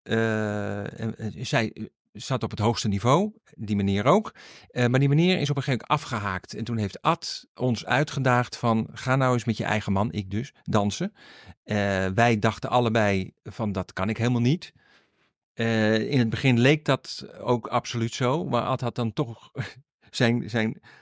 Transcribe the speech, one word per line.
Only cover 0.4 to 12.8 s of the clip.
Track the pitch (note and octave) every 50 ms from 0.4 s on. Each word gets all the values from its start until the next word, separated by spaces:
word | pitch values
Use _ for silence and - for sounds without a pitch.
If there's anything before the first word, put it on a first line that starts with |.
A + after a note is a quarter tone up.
| G#2+ G#2+ G#2 G#2 G2+ G2+ G2+ G2+ G2+ - - -
eh, | A#2 A2+ - - A2 G#2+ -
eh, | E2 A#2+
zij, | - - B2+ A2 -
eh, | - - A2 - _ _ _ _
zat | - - - - C3+ A#2
op | - G#2
het | - -
hoogste | G#2 A2+ A#2 - - G#2+
niveau, | G2 G2 G#2+ A#2+ C#3 E3+ G#3 G#3+ - _ _ _ -
die | - A2+ G2 G#2
meneer | G2+ G2 G2 G2 G2+ G#2
ook. | C3 E3+ A3 G#3+ - - - - - - - - _
Eh, | - B2+ B2
maar | A#2+ B2 C3
die | C#3 C#3
meneer | C#3+ D3+ E3+ F3+ F#3 -
is | D3 C3+
op | C#3+
een | C3+
gegeven | B2+ - C3+ G#2+ - -
moment | C#3 D3
afgehaakt. | - - B2 G#2+ G2+ G2+ F#2 F2+ - - -
En | - A#2
toen | G#2 A#2+
heeft | A2 G#2 F#2+ - -
Ad | - D3+ E3+ - - - - - - _ _
ons | - - B2+ A#2+ G#2 -
uitgedaagd | - A#2+ C3 D#3 - - C#3+ C3 C3 B2 B2 A#2+ - -
van, | - - A#2 A2+ A2+ A2 -
"Ga | - - - C3 B2+
nou | C3+ C3 B2+
eens | B2 A#2+ -
met | A#2+ G#2+
je | - G2+
eigen | F2+ G#2 G#2+ - -
man," | G2 F#2+ G#2+ -
ik | - F#2+ F#2+ F#2+
dus, | G2 G#2+ C3+ - _ _
"dansen." | - - - A2 G2+ G2+ - - F3 G#3 _ _ - - - - - - - _ _
Eh, | - G#2+ G#2 G2+ G2+ G2 F#2 F#2+ F#2+ F#2+
wij | A2+ A#2 A#2+ A#2 G#2
dachten | G2+ A2+ G#2+ - - -
allebei | - B2